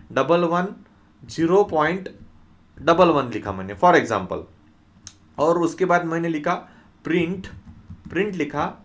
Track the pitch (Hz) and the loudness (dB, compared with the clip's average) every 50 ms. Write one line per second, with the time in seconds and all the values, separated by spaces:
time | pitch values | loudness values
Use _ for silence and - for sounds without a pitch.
0 | - - 113 131 135 139 170 175 175 165 170 175 185 202 - - - _ _ _ | -14 -6 -2 -2 0 2 2 2 2 0 0 -2 -2 -4 -8 -12 -20 _ _ _
1 | _ _ _ _ - 120 - - 165 165 185 202 196 202 165 156 151 156 180 190 | _ _ _ _ -20 -10 -4 -2 0 4 4 4 4 2 2 0 0 0 0 -4
2 | 185 - - - - - - - - _ _ _ _ _ _ - 135 156 170 170 | -8 -12 -16 -20 -20 -20 -20 -20 -20 _ _ _ _ _ _ -2 2 2 4 6
3 | 180 170 156 143 127 120 110 104 - 104 95 95 95 95 101 - - 202 175 147 | 6 4 4 2 0 -2 -4 -6 -6 -6 -6 -6 -8 -10 -4 2 4 4 6 4
4 | 117 117 110 95 92 90 90 82 - - _ _ _ _ _ _ _ _ _ _ | 4 2 -2 -2 -2 -4 -8 -8 -10 -12 _ _ _ _ _ _ _ _ _ _
5 | - - - _ _ _ _ - 147 165 170 175 170 160 165 - 185 170 175 175 | -20 -20 -20 _ _ _ _ 0 2 2 2 2 0 0 0 0 0 2 2 2
6 | 165 165 165 170 170 170 160 147 151 170 180 - - - - - - _ _ _ | 0 -2 -4 -2 -2 -2 -4 -2 -2 -4 -4 -4 -6 -14 -20 -20 -20 _ _ _
7 | - 147 165 180 165 170 196 185 - - - - - - - - - - - - | -6 -2 0 0 0 -2 -4 -8 -10 -14 -16 -18 -20 -20 -20 -20 -20 -20 -20 -20
8 | - - - 175 202 214 185 170 147 147 147 147 165 196 214 - | -14 -6 -4 -4 -4 -2 -4 -4 -6 -4 -4 -4 -6 -6 -8 -12